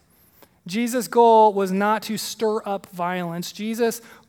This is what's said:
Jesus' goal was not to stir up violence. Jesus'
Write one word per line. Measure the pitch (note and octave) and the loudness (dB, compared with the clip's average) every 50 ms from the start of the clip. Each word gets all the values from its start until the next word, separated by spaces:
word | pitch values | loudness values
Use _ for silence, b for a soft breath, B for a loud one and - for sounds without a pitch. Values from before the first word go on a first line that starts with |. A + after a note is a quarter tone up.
| _ _ b b b b b b b b b b b | _ _ b b b b b b b b b b b
Jesus' | F3 E3+ A3+ A#3+ A#3 A#3 C4 G#3 | -8 -6 -4 -4 -2 -2 -4 -6
goal | - - A#3+ A#3 A#3 A3+ A3 G#3+ G#3+ G3 | -2 2 4 6 8 8 8 6 6 4
was | G3 G3 F#3 | 2 -2 0
not | F#3 G3 G3+ G#3 A3 G#3+ G#3 | 0 0 0 0 0 -2 -2
to | - A3 | -6 -8
stir | G3 - - - - A#3 G#3+ G#3+ A3 - | -8 -8 -10 -8 -4 -4 -2 -2 -4 -4
up | G3+ G3 G3 _ | -6 -8 -8 _
violence. | - - F3+ F3 F3 F#3 F#3 F3 E3+ E3 F3 F3 - - | -14 -10 -8 -6 -4 -4 -4 -6 -6 -8 -8 -10 -10 -12
Jesus' | - G#3 A3 A3+ A3 A#3+ A3+ A3 - B B B B B | -10 -8 -8 -4 -2 -2 -2 -2 -6 B B B B B